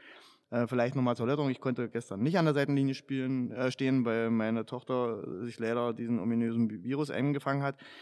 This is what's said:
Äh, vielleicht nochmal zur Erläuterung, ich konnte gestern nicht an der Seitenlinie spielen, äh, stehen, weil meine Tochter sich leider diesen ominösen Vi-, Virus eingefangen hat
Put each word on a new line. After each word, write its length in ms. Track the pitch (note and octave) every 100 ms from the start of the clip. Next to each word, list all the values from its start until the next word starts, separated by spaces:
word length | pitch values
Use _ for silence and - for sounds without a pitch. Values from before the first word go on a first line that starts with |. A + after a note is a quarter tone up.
| - - - - _
Äh, 180 | A#2+ A#2+
vielleicht 280 | B2 A#2+ C3+
nochmal 180 | B2 A#2+
zur 100 | A#2+
Erläuterung, 240 | D3 C#3
ich 100 | B2+
konnte 280 | C3+ B2 A#2
gestern 320 | A#2 - G2
nicht 160 | C3+ F3+
an 80 | D#3+
der 80 |
Seitenlinie 400 | C#3+ C#3 C#3 C3+
spielen, 560 | C3 - C3+ C3 C3 A#2+
äh, 180 | A2+ C3
stehen, 360 | B2+ C3+ C3 A#2
weil 240 | A2+ A2+
meine 340 | A2+ A2 A2+
Tochter 800 | A2 B2 - B2+ A#2+ G#2 - F2+
sich 140 | A#2 A2+
leider 340 | A2+ A#2+ A#2+
diesen 260 | A2+ A#2 A#2
ominösen 500 | G2+ A#2 A#2 A#2 A2+
Vi-, 120 | G#2+
Virus 260 | G#2+ C#3 D3
eingefangen 520 | F#2+ C#3 C#3 C#3+ C#3
hat 140 | C#3 C#3 - -